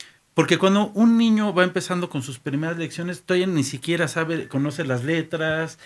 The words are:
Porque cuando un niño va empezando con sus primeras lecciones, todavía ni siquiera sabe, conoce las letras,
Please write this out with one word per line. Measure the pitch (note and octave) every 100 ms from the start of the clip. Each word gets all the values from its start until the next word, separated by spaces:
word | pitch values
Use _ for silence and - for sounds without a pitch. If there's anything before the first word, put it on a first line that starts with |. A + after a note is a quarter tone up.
| - _ _ -
Porque | E3 E3+
cuando | F#3+ G3 G#3
un | F#3+ A#3 A3+
niño | A#3 G#3+ G#3 F3
va | F3+
empezando | F3+ - F3+ F3
con | D3+
sus | B2+ B2+
primeras | - C#3 D#3+ E3+
lecciones, | D#3+ - F3 F3
todavía | - F3+ F#3
ni | E3+ B2
siquiera | C3 D#3+ E3+ D#3+
sabe, | E3+ D#3+ E3 -
conoce | C3+ C#3+ C#3+ C#3+
las | B2 C3
letras, | E3 D#3+ E3 D#3+ D#3 D#3+ -